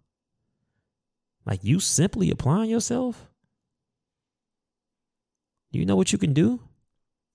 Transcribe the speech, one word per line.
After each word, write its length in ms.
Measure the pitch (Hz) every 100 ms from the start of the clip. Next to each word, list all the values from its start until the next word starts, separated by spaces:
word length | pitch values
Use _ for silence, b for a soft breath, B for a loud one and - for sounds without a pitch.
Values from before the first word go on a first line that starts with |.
| _ _ _ _ _ _ _ _ _ _ _ _ _ _ -
Like, 160 | 95
you 160 | 98 170
simply 520 | - - 175 233 185
applying 380 | - 127 175 220
yourself? 600 | 226 - 240 254 220 - _ _ _ _ _ _ _ _ _ _ _ _ _ _ _ _ _ _ _ _ _ _ _ _
You 160 | - 175
know 100 | 190
what 160 | 190
you 60 | -
can 160 | 170
do? 260 | 139 196 247 - _ _ _ _ _ _